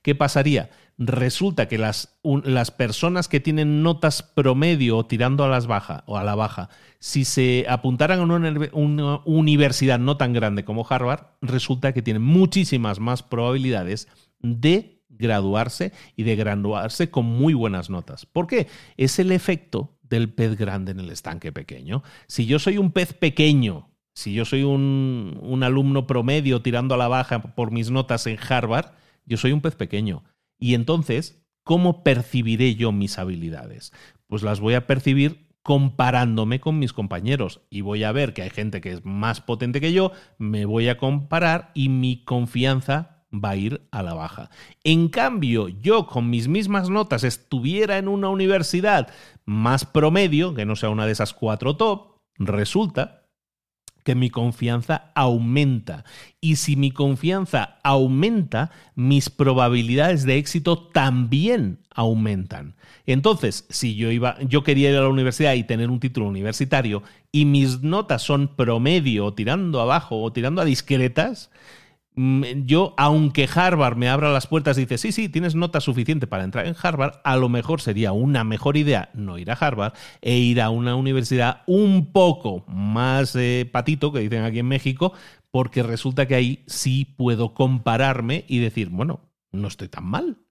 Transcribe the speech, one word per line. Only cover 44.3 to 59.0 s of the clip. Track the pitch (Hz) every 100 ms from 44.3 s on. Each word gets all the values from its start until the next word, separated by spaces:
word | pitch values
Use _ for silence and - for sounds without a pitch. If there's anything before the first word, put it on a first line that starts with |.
| - - - - _
En | 156 165 170
cambio, | 233 262 226 139 113 98
yo | 95 139 226 170
con | 127 117
mis | 120 117
mismas | 185 196 202 180
notas | 202 208 117
estuviera | 127 117 _ 131 127 190 214 196
en | 196
una | 202 196
universidad | 196 190 196 160 180 208 190 127 - - - -
más | 107 113 135 -
promedio, | 156 151 180 190 147 180
que | 139 104
no | 107
sea | 110
una | 107 107
de |
esas | 104 104
cuatro | - 110 107 127 151
top, | 220 202 - _ _ -
resulta | 98 104 104 190 214 - 151 - _ _ _ _ _ _ - _
que | - 127
mi | 127
confianza | 120 117 110 120 120 120 156 - -
aumenta. | 131 120 117 135 143 123 101 78 - - - _
Y | 160 151
si | - 139
mi | 139
confianza | 131 139 135 160 190 180 135 101 - 139
aumenta, | 139 131 131 202 226 160 113 156 - -
mis | -